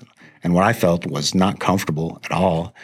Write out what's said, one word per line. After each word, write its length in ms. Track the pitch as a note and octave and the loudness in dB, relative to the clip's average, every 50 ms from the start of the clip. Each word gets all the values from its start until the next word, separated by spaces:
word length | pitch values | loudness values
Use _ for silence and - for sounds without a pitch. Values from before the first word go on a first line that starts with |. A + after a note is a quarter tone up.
| - _ _ _ - - _ _ - | -16 _ _ _ -20 -20 _ _ -2
And 100 | E2+ F2 | 2 2
what 100 | F2+ F#2 | 4 4
I 80 | A2 | 2
felt 340 | A#2 - - F2 E2+ F2 - | 2 2 2 2 2 0 -2
was 260 | F2+ - C#2+ D2+ - - | -6 -6 -4 -4 0 0
not 240 | F#2+ F#2 G2 - - | 2 2 2 0 -2
comfortable 640 | - - F2+ G2 - - D#2 D2+ D#2+ D#2+ - - - | 0 0 0 0 0 -4 -4 -4 -4 -6 -8 -12 -8
at 80 | - | -6
all. 420 | - E2 F#2 F#2+ E2 E2 E2 - - - | -2 0 2 2 0 0 -4 -6 -12 -18